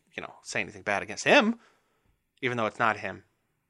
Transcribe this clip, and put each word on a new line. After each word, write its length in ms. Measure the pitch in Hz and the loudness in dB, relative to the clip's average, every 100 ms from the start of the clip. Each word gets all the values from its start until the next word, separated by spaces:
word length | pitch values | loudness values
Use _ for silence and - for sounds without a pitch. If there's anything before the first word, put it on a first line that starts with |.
| _ - | _ -12
you 60 | |
know, 120 | - - | -12 -14
say 180 | - 120 | -8 -6
anything 200 | 92 98 | -6 -6
bad 180 | 98 98 | -2 -2
against 200 | 92 98 | -2 -2
him, 360 | 143 262 107 117 _ _ _ _ _ _ _ _ | 4 6 4 -2 _ _ _ _ _ _ _ _
even 160 | 127 120 | -4 0
though 80 | 107 | -2
it's 140 | - | 2
not 180 | 117 101 | 2 2
him. 260 | 98 92 - _ _ _ | -4 -10 -16 _ _ _